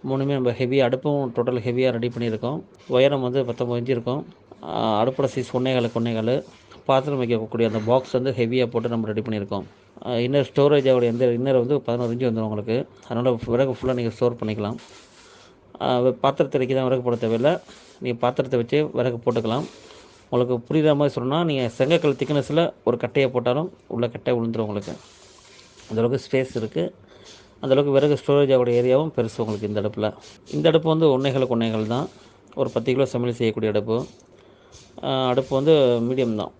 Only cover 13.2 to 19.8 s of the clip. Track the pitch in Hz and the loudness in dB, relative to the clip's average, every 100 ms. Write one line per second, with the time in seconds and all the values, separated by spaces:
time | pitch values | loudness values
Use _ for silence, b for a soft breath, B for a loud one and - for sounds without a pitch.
13.2 | 127 117 - 117 135 120 127 123 117 110 | 0 0 -2 0 0 0 -2 -2 -4 0
14.2 | 123 117 110 107 104 120 B B B B | -2 0 -6 -4 -4 -6 B B B B
15.2 | B B B B _ - 135 123 127 123 | B B B B _ -6 0 2 2 2
16.2 | 139 139 160 139 127 135 127 131 123 117 | -2 2 0 0 0 0 0 0 0 -2
17.2 | 113 113 135 180 B B B B 127 120 | 0 2 2 0 B B B B -6 -2
18.2 | 123 135 127 143 120 147 151 - 127 117 | -2 -2 -2 -2 0 0 0 -2 -2 0
19.2 | 120 120 110 123 151 B | -2 0 0 -2 -4 B